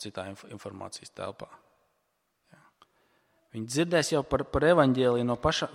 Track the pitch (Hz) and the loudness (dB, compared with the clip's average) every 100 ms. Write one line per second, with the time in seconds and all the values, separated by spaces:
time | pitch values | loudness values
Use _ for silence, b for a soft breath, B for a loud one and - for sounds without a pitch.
0 | 104 98 95 98 - 101 104 95 95 - | -14 -12 -12 -12 -16 -16 -14 -14 -14 -16
1 | - - 95 101 - - _ _ _ _ | -18 -12 -12 -12 -16 -20 _ _ _ _
2 | _ _ _ _ _ _ _ _ b b | _ _ _ _ _ _ _ _ b b
3 | b b b b b 117 113 131 170 170 | b b b b b -12 -6 -2 0 0
4 | 143 156 131 131 131 139 151 175 135 127 | 2 0 0 -2 -2 2 4 6 6 4
5 | 123 120 120 120 151 160 143 | 2 2 0 0 0 -2 -4